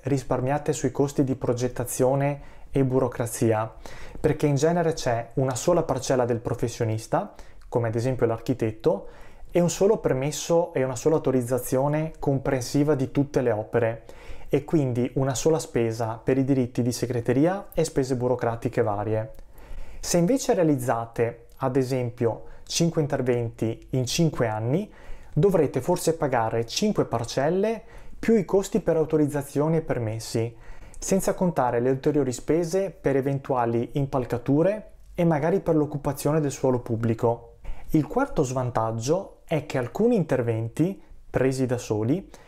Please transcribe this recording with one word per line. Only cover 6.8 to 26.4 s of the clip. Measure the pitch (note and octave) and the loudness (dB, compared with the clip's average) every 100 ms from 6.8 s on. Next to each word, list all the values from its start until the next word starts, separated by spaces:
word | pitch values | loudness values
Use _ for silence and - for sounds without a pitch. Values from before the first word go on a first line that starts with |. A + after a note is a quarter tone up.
| A2+ A2 - D#3+ G3+ - - - - | -2 -2 -2 -2 -2 -8 -18 -18 -4
come | B2 A#2 | -2 0
ad | |
esempio | A2+ B2 B2+ A#2 | 0 0 2 2
l'architetto, | A2+ - B2 A2+ - D#3 G3 - - - - - | 0 -2 0 0 0 0 0 -4 -16 -18 -16 -4
e | F3 | 2
un | F3 | 2
solo | - G3 A3 | 4 2 4
permesso | D3+ C3 C#3+ D3 - E3+ E3+ | 2 0 -2 -4 2 2 2
e | C#3 | 0
una | C3 | -2
sola | B2 D3+ | 0 2
autorizzazione | D#3 D3 C3 A#2+ C3 - C3 C#3+ D3+ D#3+ - | 2 2 0 2 -2 0 0 2 0 -2 -4
comprensiva | - C3+ D3+ C3+ A#2+ C#3+ D3 | 0 0 0 -2 0 0 2
di | C#3+ C3 | 2 0
tutte | - C#3+ D3 | 0 0 2
le | B2 | 2
opere, | G#2+ G#2+ A#2 A2+ A#2 - - - - - | 0 0 0 0 -2 -10 -18 -12 -10 -2
e | C#3+ | -2
quindi | C#3+ E3 C3 A#2+ B2 | 2 0 2 0 0
una | C#3+ C3+ | 0 0
sola | B2+ D#3+ D#3+ | 0 2 2
spesa | D#3+ B2 A#2 A2 A2 A#2 | 0 0 0 0 -4 -4
per | - C3 | 0 2
i | |
diritti | C3 C3+ B2 - | 4 2 2 0
di | A#2+ | 0
segreteria | A#2 A#2+ A#2+ A#2 B2+ D#3+ G3 - | 0 -2 -2 0 4 4 2 -6
e | - | -2
spese | D#3+ - C3 C3 | -2 0 0 0
burocratiche | B2 B2 A#2 A2+ A#2+ B2+ | 0 0 0 -2 -2 0
varie. | A2 G2+ G#2+ A2 A2 - - - - - - - | 0 0 -2 -2 -4 -10 -16 -16 -12 -8 -8 -8
Se | - F3 | 0 2
invece | E3+ C4+ - | 4 2 2
realizzate, | G3+ D#3+ C#3 A#2+ A#2 A#2 - A#2 - - - | 2 4 2 2 -2 -2 -2 -2 -2 -16 -4
ad | C3 C3+ | 0 2
esempio, | B2+ C3 B2 - A2+ - - - | 0 0 -2 0 0 -2 -8 -14
cinque | - - E3+ E3 | -6 0 0 2
interventi | C#3 C3 B2+ A#2+ A#2 - A2+ A2+ - | 0 0 0 0 -2 -2 -4 -4 -4
in | C3 | -2
cinque | A#2+ - E3 - A#2 | 0 2 2 2 -2
anni, | G#2+ A2+ D#3 G#3+ - - - - | -2 0 0 -2 -10 -12 -12 -6
dovrete | D3 G3 F3+ C#3+ C3 | 2 4 4 2 0
forse | D3 F3 - | 0 0 0
pagare | D#3+ D3 B2+ | 0 0 0